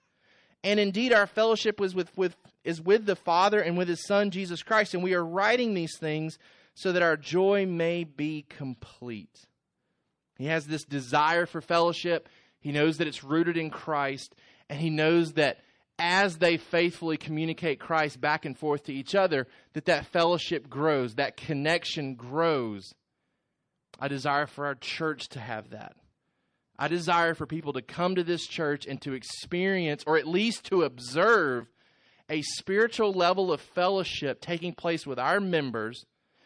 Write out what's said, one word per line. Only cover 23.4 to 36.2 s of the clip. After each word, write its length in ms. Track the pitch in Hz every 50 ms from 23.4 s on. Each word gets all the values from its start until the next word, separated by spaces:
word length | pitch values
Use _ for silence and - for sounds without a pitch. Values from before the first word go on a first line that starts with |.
| _ _ _ _ _ _ _ _ _ _ - -
I 80 | 127 143
desire 380 | 139 139 131 151 139 143 147
for 200 | 139 - - 143
our 80 | 143 139
church 540 | 120 - - - - 160 160 151 127 - -
to 100 | - 135
have 320 | 113 123 117 110 104 -
that. 240 | - 104 - - - _ _ _ _ _ _ _ _ _ _ _ _ _ _ _ _
I 120 | _ 139 151
desire 460 | 165 175 170 156 175 170 170 165 165
for 120 | - 156
people 280 | - 160 160 151 143 139
to 80 | 131 113
come 340 | - - - 175 185 190
to 80 | 180 175
this 220 | 165 175 165 -
church 380 | - - - 165 147 147 143 -
and 160 | - 139 135 -
to 100 | 147 135
experience, 880 | 127 107 - - - - - - 175 185 190 196 190 170 156 147 - -
or 120 | - 156
at 100 | 160 143
least 380 | 151 170 185 214 233 208 - -
to 160 | - 190 185 165
observe, 840 | 139 127 123 123 123 127 156 180 220 233 214 170 143 127 120 117 _ _ _ _ _ _ _ _ _ _ _ _ _
a 140 | 151 - 190
spiritual 680 | - - - - - 190 202 226 233 226 - 226 208 190
level 400 | 185 175 175 185 185 190 180 165
of 80 | 139
fellowship 800 | - - _ - 180 180 196 190 180 - - - - 139 127 -
taking 320 | - - 175 170 160 180 170
place 340 | - - 170 170 160 -
with 140 | 143 135 123
our 180 | 123 139 170 202
members 680 | 202 190 175 160 147 131 110 117 107 110 123 - - _ _ _